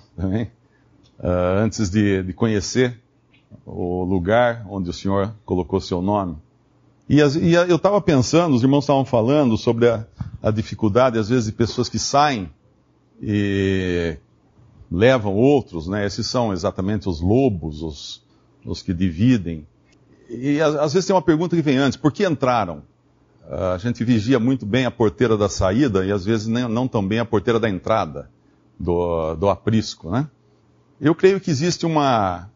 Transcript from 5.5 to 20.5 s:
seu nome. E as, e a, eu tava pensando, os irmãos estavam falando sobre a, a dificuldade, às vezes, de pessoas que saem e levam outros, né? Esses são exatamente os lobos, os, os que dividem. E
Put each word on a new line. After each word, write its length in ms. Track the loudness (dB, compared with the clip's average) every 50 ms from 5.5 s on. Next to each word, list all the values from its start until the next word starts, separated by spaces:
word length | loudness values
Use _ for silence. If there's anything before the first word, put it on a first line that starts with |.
| -4 -4 -2 -2 -4 -4
seu 200 | -4 -4 -4 -4
nome. 360 | -2 -2 -2 -2 -2 -4 -8 -12 -16 _ _ _ _ _ _ _ _ _ _ _ _ 2
E 140 | 4 4 4
as, 140 | 4 2
e 200 | 2 2 2 4
a, 60 | 4 4
eu 160 | 4 2 2
tava 220 | 2 2 2 2
pensando, 540 | 2 2 2 2 2 2 2 2 2 4 2
os 80 | 2 4
irmãos 220 | 4 2 2 2
estavam 200 | 2 0 0 0
falando 520 | 0 0 0 2 2 2 2 2 2 0
sobre 320 | 0 0 0 2 4 4 4
a, 160 | 2 2 -4 -10 _ -12 -12 -12 -10 -4 -2
a 80 | -2
dificuldade, 680 | -2 -2 -2 -6 -4 -2 -2 2 4 4 4 4 2 0
às 100 | 0 0
vezes, 180 | 0 0 0
de 60 | -2 -2
pessoas 360 | -2 -2 -2 -2 -2 -4 -4
que 100 | -4 -6
saem 520 | -4 0 2 2 2 2 0 -2 -6 -8 -12 _ _ _ _ _ _ _ _ _ _ _ _ -10 -6
e 920 | -2 0 0 0 0 0 0 0 2 0 0 0 -2 -2 -2 -2 -4 -6 -8 -12 _ _ _ _ _ _ _ -20 _ _ -20 -12 -6
levam 440 | 0 4 4 4 4 4 2 -2 0
outros, 540 | 2 4 4 4 2 0 -2 -8 -10 -6 -4
né? 180 | -4 -4 -4
Esses 200 | -4 -4 -6 -6
são 260 | -4 -2 -2 -2 -2 -2
exatamente 560 | -2 -4 -4 -4 -4 -4 -4 -4 -4 -4 -4
os 120 | -4 -2
lobos, 600 | 0 0 2 2 2 2 0 -2 -6 -10 -10 -10 -10
os, 400 | -10 -10 -12 -14 -16 -18 -18 _ _ _ _ _ _ _ _ -12
os 180 | -12 -12 -8 -6
que 100 | -6 -4
dividem. 760 | -2 -2 -2 0 2 2 4 4 2 0 -4 -10 -10 -12 -18 _ _ _ _ _ _ _ _ _ _ _ -16
E 320 | -12 -6 -4 -2